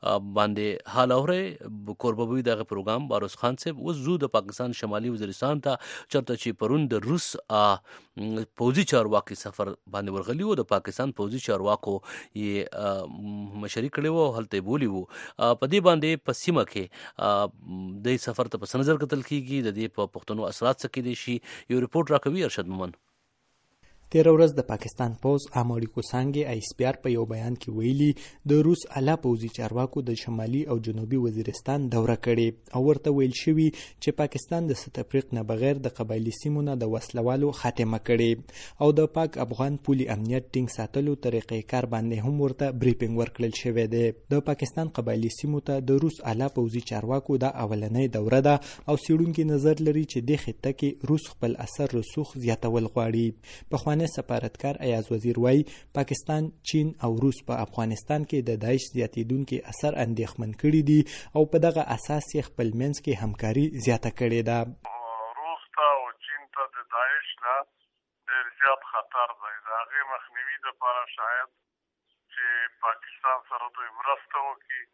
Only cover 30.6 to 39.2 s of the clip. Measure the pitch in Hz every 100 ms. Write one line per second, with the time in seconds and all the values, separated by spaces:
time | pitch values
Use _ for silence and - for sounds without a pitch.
30.6 | 147 120 110 110 110 135 120 110 110 -
31.6 | - 143 135 117 110 117 - 117 117 113
32.6 | - 127 131 113 - 139 131 127 - 156
33.6 | 156 - - - - - 147 139 - 170
34.6 | 170 135 - - 120 135 131 120 110 110
35.6 | 131 139 127 - 110 110 113 110 151 147
36.6 | 147 131 113 113 - 123 117 131 147 139
37.6 | 123 117 113 110 - 120 117 117 - -
38.6 | - - 147 151 156 -